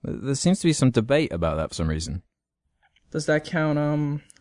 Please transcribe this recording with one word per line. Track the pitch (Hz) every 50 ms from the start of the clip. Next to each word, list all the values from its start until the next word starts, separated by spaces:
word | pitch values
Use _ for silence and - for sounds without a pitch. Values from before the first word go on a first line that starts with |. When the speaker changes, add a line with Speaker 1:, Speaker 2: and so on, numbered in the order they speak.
| -
Speaker 1:
There | - 147 - - 135 139
seems | 139 - 175 190 -
to | -
be | 170 147
some | - 143 127
debate | 123 120 107 117 135 151 156 -
about | - 85 85 82 78
that | 78 78 -
for | -
some | - 85 80
reason. | 78 78 78 - 73 90 _ _ _ _ _ _ _ _ _ _ _ _ _ _ _ _ _ _
Speaker 2:
Does | - 160 151
that | - 151 151 151
count? | - - 165 156 156 151 147
Um, | 147 147 151 151 151 143 143 147 - _ - _